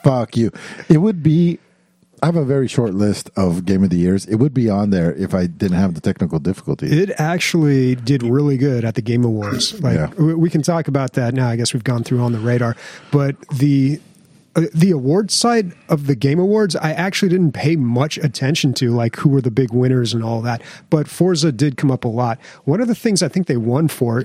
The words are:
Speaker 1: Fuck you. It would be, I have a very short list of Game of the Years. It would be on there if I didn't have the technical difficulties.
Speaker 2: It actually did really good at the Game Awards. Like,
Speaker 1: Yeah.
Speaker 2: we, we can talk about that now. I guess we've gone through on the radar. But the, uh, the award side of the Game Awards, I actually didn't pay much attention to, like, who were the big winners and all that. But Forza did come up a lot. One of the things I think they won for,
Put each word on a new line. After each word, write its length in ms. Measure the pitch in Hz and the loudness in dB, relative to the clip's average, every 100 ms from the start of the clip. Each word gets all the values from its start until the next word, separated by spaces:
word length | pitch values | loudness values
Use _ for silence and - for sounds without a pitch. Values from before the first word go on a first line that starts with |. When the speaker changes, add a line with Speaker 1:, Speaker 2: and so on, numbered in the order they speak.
Speaker 1:
Fuck 340 | 147 127 113 117 | 2 2 0 0
you. 140 | 110 - - - - | -2 -4 -16 -4 2
It 100 | 156 | 4
would 240 | 214 180 | 4 0
be, 360 | 151 156 170 - _ _ _ _ _ - | 2 4 2 0 _ _ _ _ _ -4
I 40 | 151 | 0
have 100 | 170 | 0
a 80 | |
very 220 | 131 139 123 | 0 0 0
short 260 | - 113 | 0 0
list 360 | 95 104 95 - - | 2 0 0 -4 -2
of 280 | 92 85 | 0 0
Game 200 | 90 95 | 0 2
of 60 | 95 | 2
the 60 | 87 | 2
Years. 300 | 90 98 - | 2 0 0
It 100 | 107 | 0
would 160 | 147 | 0
be 140 | 127 113 | 0 0
on 220 | 98 104 | 0 0
there 240 | 92 82 | 2 0
if 200 | 73 95 | -2 -2
I 120 | 95 90 | 0 -2
didn't 300 | 80 101 90 | -2 0 2
have 180 | 95 | 0
the 60 | 80 | 0
technical 380 | 101 - 87 78 | -4 -2 -2 -2
difficulties. 520 | 85 95 - - 87 | -4 -6 -6 -4 0
Speaker 2:
It 200 | 151 190 - | 0 0 -2
actually 760 | 156 175 - 170 147 135 127 | -2 -2 -2 0 2 2 2
did 280 | 127 117 139 | 0 0 0
really 340 | 120 131 147 131 | 2 2 2 2
good 280 | 143 123 | 0 0
at 100 | 113 107 | -2 -4
the 60 | |
Game 220 | 107 120 | -2 0
Awards. 560 | 120 110 104 123 - 214 | 0 -2 -4 -4 -6 -2
Like, 140 | 131 160 | 0 0
Speaker 1:
Yeah. 140 | 151 - | 0 0
Speaker 2:
we, 160 | 156 | 0
we 160 | 165 165 | 2 0
can 120 | 165 | 0
talk 260 | 139 170 147 | 0 -2 0
about 240 | 135 127 | -2 -2
that 200 | - 117 | -2 -2
now. 140 | 131 123 | 0 0
I 80 | 117 | -2
guess 160 | 117 | -2
we've 120 | 127 | -4
gone 180 | 127 120 | -2 -2
through 180 | 113 123 | 0 0
on 120 | 120 | 0
the 80 | 117 | -2
radar. 340 | 117 120 117 - - - - | 0 0 0 -4 -10 -20 -2
But 240 | 147 139 139 - | 0 0 -4 -6
the, 500 | 135 147 139 135 151 - _ _ _ _ 160 | 0 2 2 2 -2 -10 _ _ _ _ -2
uh, 60 | 160 | 0
the 160 | 160 190 | 2 2
award 400 | 151 127 180 208 | 2 2 0 0
side 420 | - 240 233 180 - - | 0 2 0 -2 -6 -4
of 180 | 156 143 | -2 0
the 80 | 123 | 0
Game 240 | 139 165 | 2 2
Awards, 340 | 190 214 202 | 2 2 0
I 180 | 175 156 | -2 -4
actually 360 | 156 190 - 196 | -2 -4 0 0
didn't 240 | 185 165 | 2 0
pay 240 | - 143 165 | 0 0 0
much 420 | 120 120 156 - | 0 0 0 -2
attention 560 | 147 - 135 165 139 | -4 -2 -2 0 0
to, 160 | 120 123 | 0 0
like, 260 | 120 117 - | 0 0 0
who 120 | 147 | 2
were 120 | 139 | 2
the 100 | 123 | 0
big 200 | 110 123 | 0 0
winners 400 | 120 127 127 117 | 2 2 2 0
and 120 | 117 | -2
all 160 | 113 117 | -4 -4
that. 180 | 120 117 - - - | -4 -6 -10 -16 -2
But 160 | 156 143 | 0 0
Forza 440 | - 180 160 160 | 0 0 2 0
did 240 | 110 147 127 | 0 -2 0
come 140 | 143 | -2
up 120 | 127 | 0
a 40 | 123 | -2
lot. 320 | 113 123 117 - - | -2 -2 -4 -10 -8
One 160 | - 180 | -2 0
of 80 | 247 | 0
the 60 | 214 | -2
things 260 | 226 196 | 0 0
I 60 | 147 | 0
think 180 | 190 180 | -2 -2
they 120 | 123 | -2
won 280 | 113 131 160 | 0 0 0
for, 380 | - 120 117 | 0 -2 -2